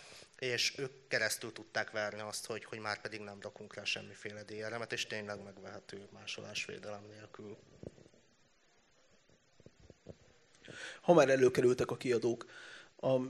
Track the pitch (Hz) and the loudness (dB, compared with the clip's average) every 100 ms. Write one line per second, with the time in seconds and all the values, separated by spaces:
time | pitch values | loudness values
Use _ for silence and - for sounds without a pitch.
0 | - - - - 127 120 - - 135 - | -16 -20 -20 -6 0 2 2 0 -6 -8
1 | - 127 110 - 120 - 104 113 107 110 | -2 2 2 0 -4 -10 -6 -4 -2 -2
2 | 104 104 107 104 - 110 - 113 107 101 | -2 -4 -6 -6 -6 -6 -8 -6 -4 -4
3 | 104 107 104 101 101 - 107 - 101 104 | -6 -8 -10 -10 -12 -12 -14 -8 -4 -4
4 | 104 101 104 104 104 107 110 117 113 117 | -6 -12 -12 -10 -10 -8 -6 -6 -4 -4
5 | - 110 104 101 98 98 95 104 - 98 | -4 -4 -4 -6 -10 -14 -14 -14 -14 -14
6 | 98 104 98 - 101 104 - 98 104 104 | -14 -14 -10 -10 -8 -8 -8 -8 -10 -10
7 | 104 107 107 - 107 104 - - - - | -12 -16 -16 -14 -14 -14 -18 -18 -16 -16
8 | - - _ _ _ _ _ _ _ _ | -20 -20 _ _ _ _ _ _ _ _
9 | _ _ _ - _ - - - - - | _ _ _ -20 _ -20 -20 -20 -20 -18
10 | - - - - _ - - - - - | -18 -18 -20 -20 _ -20 -16 -12 -12 2
11 | - 170 135 131 127 127 127 123 - 120 | 8 10 10 10 8 8 6 6 2 0
12 | 131 117 117 117 - - - - - - | 2 4 4 0 -4 -16 -16 -18 -20 -2
13 | 135 131 127 | 4 4 2